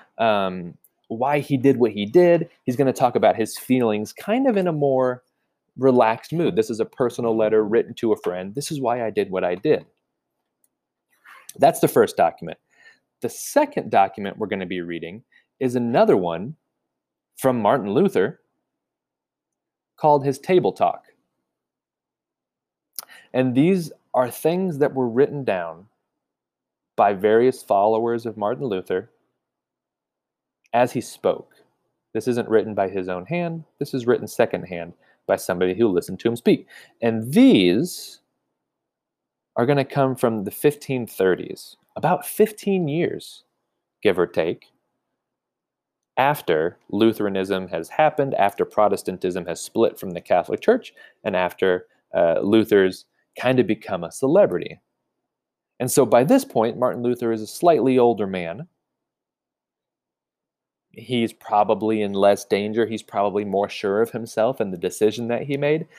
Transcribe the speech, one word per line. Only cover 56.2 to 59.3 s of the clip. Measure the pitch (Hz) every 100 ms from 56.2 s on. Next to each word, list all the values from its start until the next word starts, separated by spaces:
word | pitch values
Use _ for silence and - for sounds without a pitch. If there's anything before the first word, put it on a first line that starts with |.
this | 139 269
point, | 269 127 113 110
Martin | 127 90
Luther | 120 120 117
is | 110
a | 107
slightly | - 170 113 127 127
older | 120 104 101
man. | 92 85 95 175 _ _ _ _ _ _